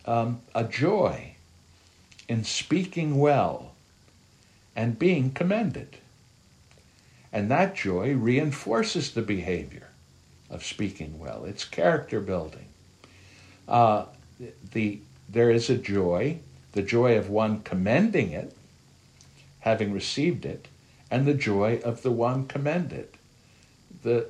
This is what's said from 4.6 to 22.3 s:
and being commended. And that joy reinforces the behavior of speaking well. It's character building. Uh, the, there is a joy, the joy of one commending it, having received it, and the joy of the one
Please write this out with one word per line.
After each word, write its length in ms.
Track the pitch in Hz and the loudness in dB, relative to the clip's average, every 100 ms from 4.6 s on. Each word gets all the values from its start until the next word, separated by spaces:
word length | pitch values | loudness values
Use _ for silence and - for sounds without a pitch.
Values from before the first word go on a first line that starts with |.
| _ | _
and 240 | - 117 117 | -4 -2 2
being 320 | 175 170 131 | 2 4 0
commended. 680 | - 175 208 196 - - - - _ _ _ _ _ _ - _ _ _ - - | 0 0 2 0 -4 -12 -18 -20 _ _ _ _ _ _ -20 _ _ _ -20 -8
And 180 | 104 101 | -4 0
that 240 | 143 190 | 2 2
joy 400 | - 98 90 113 | 0 -2 0 0
reinforces 960 | 135 113 127 156 135 - 113 220 - 135 | 0 2 2 0 -4 -2 0 0 -2 -4
the 120 | - | -4
behavior 640 | 104 98 85 87 73 - - - _ _ _ _ - | -4 -4 -2 -4 -6 -14 -20 -20 _ _ _ _ -16
of 160 | 90 | -12
speaking 540 | - - 101 - 78 78 | -10 -6 -6 -6 -12 -12
well. 260 | 71 55 | -12 -10
It's 200 | 76 - | -10 -10
character 560 | - - 175 156 - 107 | -8 0 2 2 0 -4
building. 480 | 98 90 80 - - - - _ - - - - - - - | -2 -4 -4 -12 -20 -20 -20 _ -20 -20 -20 -20 -20 -20 0
Uh, 380 | 120 117 104 - - - - 120 - - | 4 6 4 -2 -14 -20 -18 -18 -18 -8
the, 280 | 113 107 101 - - - | -2 -2 -4 -12 -20 -4
there 220 | 107 120 | 4 6
is 180 | 117 117 | 6 4
a 80 | 120 | 0
joy, 600 | - 101 90 87 131 170 - - - | 2 0 2 2 0 -4 -12 -20 -8
the 100 | 101 | -4
joy 360 | 95 117 123 110 | 0 4 4 4
of 100 | 98 | 2
one 340 | 104 110 107 | 0 2 0
commending 680 | - 92 95 131 220 196 95 | -4 -2 2 4 4 2 0
it, 260 | 87 - - - - _ - _ - - - - - | -4 -10 -16 -20 -20 _ -20 _ -20 -20 -20 -20 -6
having 320 | 113 110 104 | 0 0 0
received 540 | 98 - - 147 123 - | -4 -4 -2 0 -2 -6
it, 220 | - - - - - - | -10 -14 -20 -20 -20 -4
and 160 | 120 139 | 0 2
the 80 | |
joy 460 | 143 110 101 104 117 | 2 2 2 2 0
of 180 | 117 113 | -2 -4
the 100 | 131 | -2
one 340 | 117 117 | 0 0